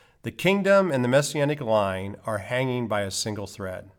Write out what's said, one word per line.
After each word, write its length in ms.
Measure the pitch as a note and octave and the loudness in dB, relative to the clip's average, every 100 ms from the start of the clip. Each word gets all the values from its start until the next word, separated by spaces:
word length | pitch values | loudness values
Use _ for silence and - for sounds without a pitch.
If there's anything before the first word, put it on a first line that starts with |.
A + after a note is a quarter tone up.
| _ _ | _ _
The 100 | - | -12
kingdom 580 | - F3 G3 G3 G3 F#3 | -2 2 2 4 4 4
and 140 | C3+ | 2
the 60 | B2 | 4
messianic 500 | C3+ C#3+ D3+ C#3+ D3 | 4 2 0 0 0
line 560 | A#2 A2 G2 F#2+ G2 - - | 2 2 2 -2 -6 -10 -6
are 120 | G#2 | -6
hanging 500 | G2+ B2 C3 B2 A2+ | -4 -2 -2 -2 -2
by 140 | G#2 | -2
a 100 | G2 | -2
single 340 | - A2 G#2 G2 | -4 -6 -6 -10
thread. 460 | - F#2+ F2+ F#2+ | -10 -10 -10 -14